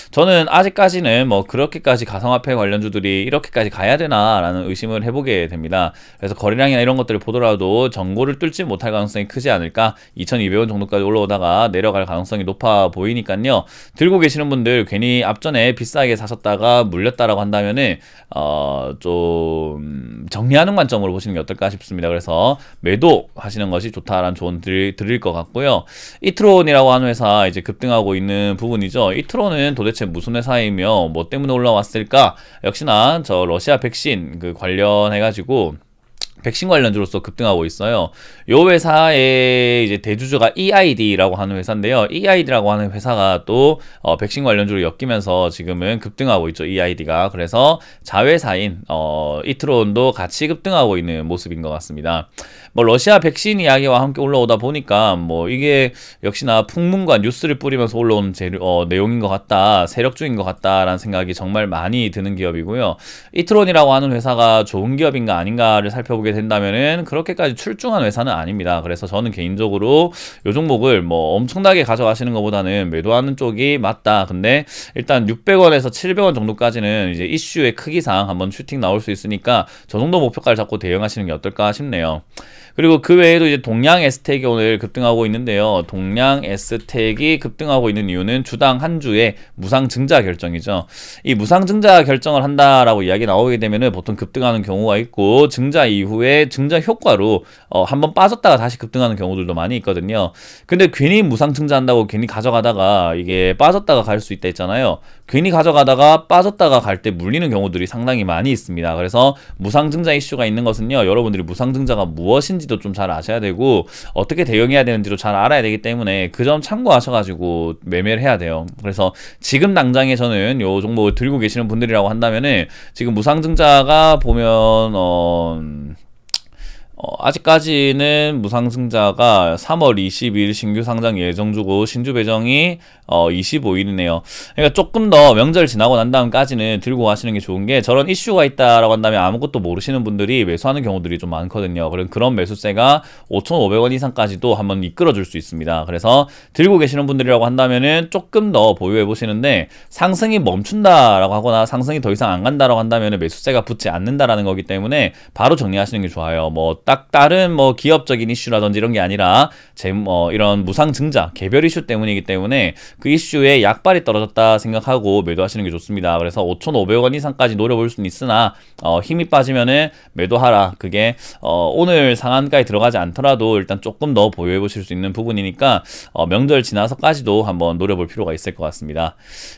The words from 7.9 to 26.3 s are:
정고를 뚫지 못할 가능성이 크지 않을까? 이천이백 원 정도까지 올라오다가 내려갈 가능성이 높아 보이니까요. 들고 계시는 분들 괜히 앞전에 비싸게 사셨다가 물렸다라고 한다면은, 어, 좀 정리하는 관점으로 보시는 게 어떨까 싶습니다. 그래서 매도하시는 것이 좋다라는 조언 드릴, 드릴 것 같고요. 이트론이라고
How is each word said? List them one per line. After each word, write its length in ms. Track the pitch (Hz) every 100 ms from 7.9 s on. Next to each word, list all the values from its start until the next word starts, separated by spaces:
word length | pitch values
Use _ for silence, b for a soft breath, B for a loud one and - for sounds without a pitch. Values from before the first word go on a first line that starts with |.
정고를 480 | 104 92 101 135 135
뚫지 260 | 165 175
못할 260 | 180 196 117
가능성이 360 | 107 104 104 101
크지 240 | 131 131
않을까? 460 | 98 82 113 110 b b
이천이백 440 | - - 120 98 101
원 100 | 113
정도까지 360 | 101 98 101
올라오다가 640 | 98 107 101 101 87 95 117
내려갈 360 | 92 107 98 92
가능성이 380 | 85 90 107
높아 440 | 92 98 117 104 92
보이니까요. 800 | 90 101 120 104 98 127 110 - B B -
들고 220 | 170 190
계시는 300 | 156 147 147
분들 380 | 135 117 123 98
괜히 360 | 101 123 123
앞전에 500 | 101 107 160 160 120
비싸게 420 | 123 113 147 131 107
사셨다가 680 | 107 117 107 101 113 123
물렸다라고 580 | 110 85 113 123 117 101
한다면은, 560 | 101 104 101 123 123 76 b b b
어, 600 | - 73 76 71 69 65 69
좀 440 | 87 87 85 85 80 80 78 76 73 71 60 57 78
정리하는 460 | 101 123 139 180 202
관점으로 360 | 156 113 95
보시는 220 | 92 104
게 60 | 87
어떨까 280 | - 95 98
싶습니다. 360 | 101 - 90 85
그래서 500 | 87 87 82 117 143 B B
매도하시는 880 | 85 104 165 123 - - 101 107 101
것이 200 | 90 107
좋다라는 460 | 98 87 95 90 87
조언 240 | 87 87
드릴, 340 | 92 95 98
드릴 240 | 95 101 120
것 140 | 92
같고요. 520 | 85 82 120 139 101 B B B B
이트론이라고 720 | 196